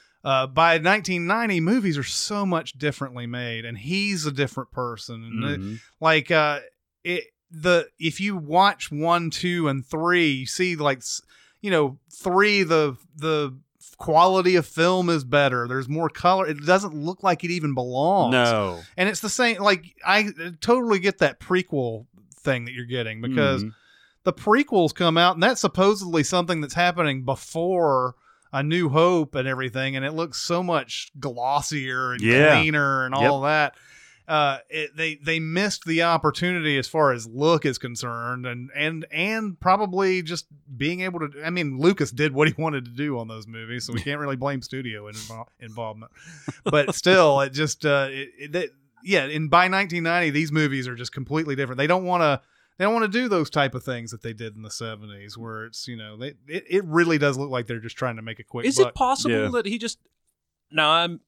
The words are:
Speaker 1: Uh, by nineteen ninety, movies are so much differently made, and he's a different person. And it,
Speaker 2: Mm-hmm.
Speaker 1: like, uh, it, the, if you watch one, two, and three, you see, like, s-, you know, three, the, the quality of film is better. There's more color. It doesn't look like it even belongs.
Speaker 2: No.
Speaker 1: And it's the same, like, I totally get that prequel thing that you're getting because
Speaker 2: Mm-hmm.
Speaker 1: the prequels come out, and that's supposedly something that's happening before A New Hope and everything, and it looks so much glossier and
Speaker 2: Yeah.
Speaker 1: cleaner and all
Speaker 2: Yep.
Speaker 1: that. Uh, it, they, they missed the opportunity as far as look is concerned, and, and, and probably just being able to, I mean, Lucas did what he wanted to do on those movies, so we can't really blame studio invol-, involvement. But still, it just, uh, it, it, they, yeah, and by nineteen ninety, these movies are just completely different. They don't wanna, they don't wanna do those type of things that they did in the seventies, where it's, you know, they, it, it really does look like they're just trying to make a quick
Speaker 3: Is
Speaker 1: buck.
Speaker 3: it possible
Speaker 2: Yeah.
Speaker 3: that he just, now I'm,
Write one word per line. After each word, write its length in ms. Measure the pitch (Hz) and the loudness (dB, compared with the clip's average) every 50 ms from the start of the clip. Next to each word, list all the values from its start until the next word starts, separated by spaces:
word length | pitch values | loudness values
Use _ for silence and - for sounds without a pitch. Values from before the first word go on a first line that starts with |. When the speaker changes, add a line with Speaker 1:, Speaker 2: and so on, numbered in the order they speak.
| _ _ _ _ - | _ _ _ _ -2
Speaker 1:
Uh, 240 | 139 135 131 131 | 0 0 0 0
by 300 | 135 127 156 165 170 165 | 0 2 4 4 4 4
nineteen 500 | 165 156 180 208 214 165 190 185 175 170 | 4 4 2 2 2 0 -2 -4 -2 -2
ninety, 320 | 175 208 226 233 220 190 170 | 0 0 0 0 0 0 2
movies 360 | 160 175 233 262 202 185 151 | 2 2 2 2 2 0 -2
are 60 | 143 123 | -2 -4
so 420 | - - - - - 208 202 202 | -4 -6 -6 -6 -4 -4 -2 0
much 280 | 190 175 160 156 - - | 0 0 -2 -4 -6 -8
differently 500 | 127 151 147 135 - 143 131 123 123 120 | -4 -4 -4 -4 -4 -8 -10 -8 -10 -10
made, 360 | 120 123 123 123 120 113 113 113 | -8 -8 -8 -6 -6 -8 -8 -8
and 120 | 117 117 | -10 -12
he's 480 | 98 107 143 185 196 202 208 196 170 151 | -10 -6 -4 -2 -2 -2 -2 -2 -4 -4
a 60 | 151 | -4
different 400 | 139 135 139 127 - 135 123 - | -2 -2 -2 -2 -4 -8 -10 -8
person. 520 | - 131 123 120 117 107 - - 117 113 113 | -8 -6 -6 -6 -8 -10 -12 -14 -14 -14 -12
And 200 | 113 113 113 131 | -8 -6 -4 -4
it, 160 | 143 143 98 | -2 -4 -4
Speaker 2:
Mm-hmm. 140 | 95 101 110 113 - _ _ _ | -6 -8 -10 -12 -14 _ _ _
Speaker 1:
like, 300 | 160 160 160 156 135 - | 2 4 4 4 4 4
uh, 280 | 175 156 151 147 143 143 - - - _ _ _ _ _ - | 4 4 4 2 0 -2 -6 -12 -20 _ _ _ _ _ -6
it, 200 | 170 180 170 - - _ _ _ _ | -6 -4 -4 -6 -10 _ _ _ _
the, 380 | 165 156 156 180 175 170 147 - _ | -12 -2 2 4 4 4 2 0 _
if 220 | - 160 160 - - | -6 -4 -4 -4 -2
you 160 | 196 208 196 | -4 -4 -4
watch 560 | 180 151 143 160 180 196 202 190 - - - | -6 -4 0 2 4 4 4 2 -2 -6 -8
one, 380 | 151 147 156 170 170 170 170 160 | -6 -2 0 0 0 0 0 -2
two, 400 | - - - 180 175 175 160 143 | -4 -4 -2 -2 -2 0 0 0
and 160 | 135 135 123 | -2 -2 -6
three, 460 | - - 156 165 175 175 175 165 151 | -6 -6 -2 0 2 2 4 4 2
you 140 | 139 131 131 | 0 -2 -4
see, 300 | - - - 185 180 170 | -6 -4 -2 -2 -2 -2
like, 220 | 151 147 143 135 | 0 0 0 0
s-, 240 | 123 - - - - - _ _ _ _ _ _ _ | -2 -4 -10 -10 -10 -12 _ _ _ _ _ _ _
you 100 | - 202 | -2 0
know, 260 | 185 156 147 135 139 - _ _ | 2 2 2 0 -2 -8 _ _
three, 520 | - - - 190 180 196 202 208 208 202 185 | -18 -8 -4 0 2 4 4 4 4 2 2
the, 340 | 156 165 156 151 143 127 - _ _ _ | 2 2 2 2 0 -2 -6 _ _ _
the 420 | 151 147 160 156 151 147 135 131 135 _ _ _ _ - - - | -8 -4 -2 -2 -2 -2 -4 -8 -14 _ _ _ _ -20 -20 -20
quality 600 | - - 165 151 160 175 190 190 190 180 185 185 | -10 -4 2 6 6 6 6 6 4 4 4 4
of 80 | 170 151 | 4 2
film 440 | - - 160 165 180 185 185 180 170 | 0 0 2 2 4 4 2 2 2
is 140 | 165 151 131 | 0 0 0
better. 440 | 123 135 143 143 135 127 123 120 | 2 2 4 4 4 2 0 -2
There's 200 | 120 127 135 131 | -2 -4 -4 -4
more 220 | 127 151 160 165 151 | -4 -4 -2 -2 -4
color. 360 | - - - 180 190 190 190 | -2 0 2 2 4 4 2
It 200 | 156 156 143 147 | -2 -4 -2 2
doesn't 280 | 165 180 196 202 175 151 | 4 4 4 2 -2 -6
look 300 | 151 147 170 185 - 196 | -6 -6 -8 -6 -2 0
like 200 | 190 170 - - | 0 0 0 -2
it 60 | 170 | -4
even 220 | 175 175 151 147 135 | -2 -2 -2 -2 -2
belongs. 600 | 127 123 123 123 131 147 170 196 190 147 120 127 | -2 -4 -4 -2 0 2 2 4 4 4 4 4
Speaker 2:
No. 480 | 127 120 117 113 107 101 92 87 85 85 - _ | 4 4 4 4 2 0 0 -4 -6 -12 -10 _
Speaker 1:
And 100 | 180 185 | -2 -2
it's 140 | 208 190 - | -2 -2 -4
the 80 | - 202 | -6 -4
same, 320 | - - 247 233 220 180 | -2 0 2 0 0 2
like, 340 | 202 208 196 175 156 - _ _ - | 2 2 2 2 0 -8 _ _ 0
I 240 | 180 196 214 214 - - 160 165 180 170 - | 2 2 2 2 0 -4 -8 -10 -12 -12 -4
totally 400 | - 233 240 262 240 233 208 190 | 2 2 2 4 4 2 0 2
get 200 | 175 202 - - | 2 0 2 2
that 200 | 170 139 - - | 2 2 2 -2
prequel 680 | - - 180 185 180 - 165 139 123 117 113 107 117 - _ - _ _ - - | -4 0 0 0 0 0 -2 -2 -2 -2 -6 -8 -12 -18 _ -20 _ _ -20 -6
thing 260 | - 147 131 123 120 | -4 -2 -2 -2 -4
that 80 | 120 127 | -8 -10
you're 120 | 123 120 | -12 -8
getting 360 | 120 127 123 113 110 110 110 | -6 -4 -4 -4 -4 -6 -6
because 420 | 117 127 131 151 143 139 135 113 104 | -6 -2 0 2 2 2 2 0 -4
Speaker 2:
Mm-hmm. 60 | 110 110 _ _ _ _ _ _ _ _ _ - | -6 -10 _ _ _ _ _ _ _ _ _ -2
Speaker 1:
the 100 | 185 175 | -2 -2
prequels 600 | - - 208 214 269 294 - 240 196 170 147 - | 0 2 4 4 4 4 4 2 2 2 2 2
come 240 | - 180 165 160 | 2 2 4 4
out, 180 | 170 175 180 180 | 6 6 4 4
and 80 | 165 180 | 4 4
that's 180 | 240 247 - | 2 4 2
supposedly 600 | - - - 185 190 202 214 196 190 175 170 160 139 | 0 0 2 4 4 4 4 2 0 0 0 0 2
something 360 | - 180 180 170 170 175 160 | 2 0 0 0 0 -2 -4
that's 140 | 147 131 - | -4 -4 0
happening 500 | 175 175 175 170 175 165 147 135 131 127 | 0 2 2 2 0 0 -2 -2 -2 -4
before 920 | 131 131 - - - - 165 170 180 190 175 165 147 135 127 127 127 123 _ _ _ _ _ _ _ | -4 -4 -4 -6 -8 -6 -4 -2 0 2 2 4 4 4 2 2 0 -4 _ _ _ _ _ _ _
A 100 | - 139 | -4 -4
New 280 | 139 151 165 180 175 147 | -2 0 0 0 0 2
Hope 460 | 135 156 170 180 180 165 151 135 - | 4 4 6 6 4 4 0 0 -2
and 120 | 135 127 | -4 -4
everything, 480 | 135 131 127 131 127 107 131 135 135 135 | -2 -4 -4 -4 -6 -4 -4 -4 -4 -4
and 80 | 135 135 | -4 -6
it 80 | 143 160 | -4 -4
looks 280 | 160 170 151 123 - | -6 -6 -6 -6 -8
so 200 | - - 170 175 | -4 -2 -2 -2
much 500 | 180 175 165 147 127 - - - - - - | 0 0 -2 -2 -2 -4 -8 -12 -12 -12 -12
glossier 960 | 139 131 139 120 120 123 131 143 143 143 - 156 143 131 131 127 127 131 127 | -10 -10 -8 -6 -4 -2 -2 0 -2 -2 -2 -4 -6 -6 -4 -4 -4 -4 -4
and 100 | 123 120 | -4 0
Speaker 2:
Yeah. 380 | 107 113 120 135 151 151 143 156 | 2 4 6 8 8 8 8 6
Speaker 1:
cleaner 460 | 160 160 151 147 143 139 135 131 131 | 4 2 2 0 0 0 0 -2 -2
and 100 | 127 135 | -2 0
all 260 | 139 139 135 143 135 | 2 2 2 2 2
Speaker 2:
Yep. 80 | 135 147 | 0 2
Speaker 1:
that. 260 | 156 156 147 135 - _ - - - - - - _ _ _ - | 2 2 2 0 -2 _ -20 -20 -20 -20 -20 -20 _ _ _ -2
Uh, 280 | 156 151 147 139 135 127 - _ | 0 2 2 0 0 -4 -8 _
it, 200 | 156 160 151 147 147 | -8 -8 -8 -8 -6
they, 180 | 156 165 160 156 | -6 -4 -4 -6
they 240 | 143 143 160 165 160 | -6 -4 -4 -2 -2
missed 460 | 160 160 165 185 208 202 - - - | -2 -2 -2 -2 -2 -2 -4 -6 -4
the 180 | 165 165 165 170 | -2 0 2 2
opportunity 720 | 170 165 160 - 151 - - 175 180 180 175 156 151 143 | 2 2 2 2 0 0 0 0 -2 0 0 0 0 0
as 80 | 135 127 | 0 -2
far 280 | - - 156 151 135 123 | -2 0 2 2 2 2
as 120 | 117 110 | 0 -4
look 400 | 117 113 131 147 160 170 151 - | -10 -4 0 2 4 4 4 2
is 120 | 143 123 | 0 -2
concerned, 680 | - - 123 120 - - 120 117 117 117 120 127 123 123 | -4 -8 -10 -10 -10 -8 -8 -8 -8 -6 -8 -8 -6 -8
and, 240 | 127 120 123 123 139 - | -8 -8 -8 -10 -10 -6
and, 300 | 143 151 156 165 160 160 - | -4 -4 -4 -4 -6 -10 -8
and 480 | 147 156 180 208 220 226 220 202 175 | -6 -4 -4 -4 -4 -4 -6 -6 -8
probably 640 | - - 185 190 208 214 190 180 190 196 190 185 185 | -2 2 2 4 4 2 0 0 0 0 2 0 0
just 260 | 165 156 175 156 - _ 147 143 _ 147 135 | -2 -4 -8 -10 -10 _ -20 -20 _ -18 -8
being 240 | 113 139 160 175 180 | -4 -4 -2 -2 -2
able 200 | 185 190 175 170 | -4 -4 -4 -4
to, 80 | 156 143 143 143 156 | -6 -8 -8 -8 -6
I 40 | 165 | -4
mean, 300 | 175 180 165 143 131 127 | -2 -2 -2 -2 -2 2
Lucas 320 | 151 180 202 - 147 117 | 4 4 4 4 0 -2
did 220 | 120 123 151 151 131 | 0 0 -2 0 2
what 160 | 139 151 156 | 2 2 2
he 40 | - - | 2 0
wanted 220 | 160 160 147 135 123 | -4 -4 -4 -6 -8
to 80 | 117 | -8
do 260 | 120 127 147 147 135 117 | -8 -8 -6 -4 -4 -6
on 100 | 113 113 | -8 -10
those 180 | 110 110 101 | -12 -16 -16
movies, 380 | 113 113 113 113 113 120 120 - | -16 -14 -14 -12 -10 -10 -10 -8
so 80 | - 120 | -6 -6
we 80 | 110 | -6
can't 180 | 87 143 143 147 | -4 -4 -6 -4
really 160 | 147 139 135 | -4 -4 -4
blame 260 | 127 131 139 139 131 | -4 -4 -4 -4 -6
studio 480 | 117 - 131 135 127 120 107 104 104 104 | -8 -8 -10 -10 -8 -8 -10 -10 -12 -14
invol-, 360 | 104 110 110 110 113 113 117 - _ _ | -14 -14 -14 -14 -14 -16 -16 -18 _ _
involvement. 500 | 123 113 107 117 113 110 107 110 113 - _ - - 165 165 147 - - - - - | -20 -14 -12 -10 -10 -10 -10 -12 -18 -20 _ -20 -20 -20 -20 -14 -14 -14 -14 -8 -4
But 280 | - 147 151 139 143 - | 0 2 2 2 2 -2
still, 460 | - - 180 190 185 165 151 139 139 | 0 4 6 6 8 8 6 6 4
it 120 | 139 135 131 | 2 0 -2
just, 320 | 147 156 143 - - - | -2 -4 -4 -4 -2 0
uh, 240 | 151 143 139 135 135 | 2 2 2 0 -2
it, 180 | 135 135 139 123 - | -6 -8 -12 -12 -14
it, 140 | - 143 147 | -16 -12 -8
they, 160 | 151 180 170 131 - _ _ _ _ _ | -6 -6 -6 -6 -10 _ _ _ _ _
yeah, 220 | 156 180 196 165 135 | -4 0 0 0 0
and 260 | 139 151 151 160 147 | 0 -2 -4 0 4
by 200 | 160 175 180 185 | 4 4 4 4
nineteen 340 | 190 190 202 170 170 175 165 | 2 0 0 -2 -4 -4 -2
ninety, 260 | 165 170 175 170 156 | 0 0 0 0 0
these 220 | 139 151 160 151 | 0 0 -2 0
movies 380 | 147 156 151 139 135 135 123 127 | 0 0 2 0 0 -4 -6 -8
are 60 | 123 | -10
just 180 | 117 123 - - | -10 -12 -10 -10
completely 420 | 139 127 - 143 156 160 147 135 | -10 -8 -4 -4 -4 -2 -2 -4
different. 220 | 135 139 123 127 | -4 -4 -4 -2
They 100 | 127 143 | 0 2
don't 160 | 156 180 185 185 | 2 2 0 0
wanna, 380 | 180 180 175 160 147 139 - - _ _ _ _ _ _ | 0 0 2 2 2 2 0 -4 _ _ _ _ _ _
they 60 | - 185 | -2 0
don't 100 | 208 226 | 0 2
wanna 140 | 233 220 | 2 0
do 220 | 202 190 240 254 233 | 0 0 -2 0 0
those 200 | 202 175 147 - | 0 0 0 0
type 260 | - 151 143 131 131 | 0 0 0 0 -2
of 80 | 127 - | -6 -8
things 260 | 139 123 120 117 113 | -8 -8 -8 -10 -12
that 120 | 120 110 - | -14 -12 -12
they 100 | 117 110 | -12 -12
did 240 | 104 117 110 104 | -12 -12 -14 -14
in 40 | 110 | -16
the 100 | 107 104 | -16 -14
seventies, 680 | - - 113 113 110 104 107 104 101 101 101 104 104 | -12 -12 -10 -12 -12 -14 -16 -18 -18 -18 -18 -18 -16
where 260 | 113 113 113 110 110 110 | -14 -14 -12 -12 -12 -14
it's, 200 | 117 - - - | -14 -14 -14 -14
you 80 | 127 120 | -12 -14
know, 220 | 110 107 107 107 | -14 -14 -16 -14
they, 160 | 107 127 143 - _ 131 139 | -14 -14 -14 -14 _ _ -10
it, 160 | 160 - - - | -10 -10 -4 -2
it 140 | 175 196 196 | 0 0 0
really 340 | 160 156 170 170 165 160 | 2 4 4 4 4 4
does 200 | 147 147 143 131 | 4 4 2 0
look 120 | 131 143 139 | 0 -4 -4
like 180 | 127 123 117 | -4 -4 -4
they're 120 | - 120 110 | -6 -8 -10
just 160 | 110 117 - | -10 -12 -8
trying 220 | - 139 123 113 | -6 -6 -6 -6
to 40 | 110 | -6
make 180 | 110 113 110 - | -10 -12 -14 -14
a 40 | - | -14
quick 220 | _ - 120 120 | _ -8 -4 -2
Speaker 3:
Is 120 | 262 269 | 0 2
Speaker 1:
buck. 120 | - 381 - | 2 2 2
Speaker 3:
it 40 | - | 2
possible 420 | - 262 247 269 277 - 294 233 | 0 0 0 0 0 0 0 2
Speaker 2:
Yeah. 140 | 269 269 262 247 | 2 2 0 0
Speaker 3:
that 120 | 240 214 | -2 -2
he 100 | 202 226 | -2 -4
just, 220 | 226 226 226 - - _ _ _ _ _ _ _ _ _ _ _ _ _ _ | -6 -6 -8 -10 -12 _ _ _ _ _ _ _ _ _ _ _ _ _ _
now 220 | 151 156 151 151 | -2 0 2 4
I'm, 300 | 160 170 170 175 170 - - | 4 2 2 -2 -4 -8 -6